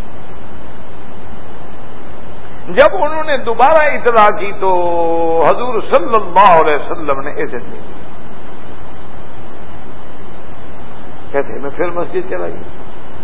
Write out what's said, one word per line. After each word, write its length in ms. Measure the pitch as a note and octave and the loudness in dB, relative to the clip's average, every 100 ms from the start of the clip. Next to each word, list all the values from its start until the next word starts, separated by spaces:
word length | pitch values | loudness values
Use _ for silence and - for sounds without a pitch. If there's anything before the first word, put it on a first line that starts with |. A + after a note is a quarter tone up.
| - - - - - - - - - - - - - - - - - - - - - - - - - - - | 0 0 -2 -2 0 0 0 -2 -2 -2 -2 -2 0 0 0 0 0 0 0 0 0 0 0 0 0 0 0
جب 360 | F#3 D4+ - | 4 4 4
انہوں 200 | D4 D#4 | 0 0
نے 120 | D#4 C4+ | -2 0
دوبارہ 460 | A3 A3 C4 D#4+ D4+ | 0 2 4 4 2
اطلاع 520 | B3 A#3+ A3+ G#3 G3+ | 0 2 4 2 2
کی 140 | G3 | -2
تو 140 | G3 F#3+ F3+ F3 E3+ E3 E3 E3 E3 D#3 | 0 0 0 0 0 0 0 0 2 2
حضور 340 | G#3 B3 A3+ - | 0 0 -2 0
صلی 220 | C4 - A3 | 0 2 0
اللہ 440 | F3+ F#3 G3+ E3 | 2 4 6 6
علیہ 160 | D#3 D3 | 4 0
وسلم 440 | - E3 D3 C3+ | -2 -2 -2 -2
نے 100 | C#3+ | -2
اذن 420 | D3 D3 B2+ B2+ | -2 -2 -2 -2
دی۔ 60 | D3 - - - - - - - - - - - - - - - - - - - - - - - - - - - - - - - - - - - | -2 -2 -2 -2 -2 -2 -2 -2 -2 -2 -2 -2 0 0 0 0 -2 -2 -2 -2 -2 -2 -2 -2 0 0 0 0 0 0 0 0 0 0 0 0
کہتے 200 | C#3+ C#3 | 0 0
ہیں، 80 | - | 0
میں 100 | C#3 C3+ | -2 0
پھر 140 | F3 | 0
مسجد 400 | F3 E3 F#3 - | 0 0 -2 -2
چلا 160 | F3+ E3+ | -2 -2
گیا۔ 160 | E3+ - - - - - - | -2 -2 -2 -2 -2 -2 -2